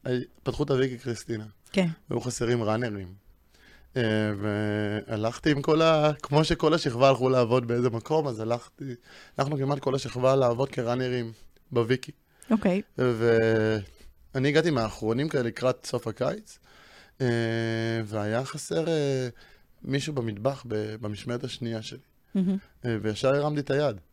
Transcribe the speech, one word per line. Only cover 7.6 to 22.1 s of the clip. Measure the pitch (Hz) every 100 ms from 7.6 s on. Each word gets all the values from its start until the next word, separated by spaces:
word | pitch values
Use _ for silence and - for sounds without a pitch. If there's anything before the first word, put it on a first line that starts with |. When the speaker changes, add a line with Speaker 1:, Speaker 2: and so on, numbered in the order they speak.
| 117
Speaker 1:
באיזה | 120 123
מקום, | 113 - 156 147
אז | 110
הלכתי... | 110 120 - _ 139 120 - - - -
הלכנו | 139 147
כמעט | 135 143
כל | 135 131
השכבה | 127 127 131 135
לעבוד | 123 120 139
כראנרים | - 117 123 127 123 113 110 - _ _
בוויקי. | 120 113 127 - - _ _ -
Speaker 2:
אוקיי. | 220 208 185 - -
Speaker 1:
ואני | 127 117 117 113 113 110 110 110 98 - - - - 131 139
הגעתי | 147 165
מהאחרונים | 135 110 - 110 117 151
כאלה | 147
לקראת | 117 113 127 123 -
סוף | 120 113
הקיץ, | 104 127 214 - - _ - - - - _
אה, | 127 117 113 113 113 113 113 113 107
והיה | 107 104 113 135
חסר, | 151 - 160 160
אה, | 156 143 131 127 - - - _ _
מישהו | - 139 143
במטבח | 143 113 101 117 135 117
ב-, | 107 107 110
במשמרת | 104 104 - 120
השנייה | 127 - 117 113
שלי. | 110 - _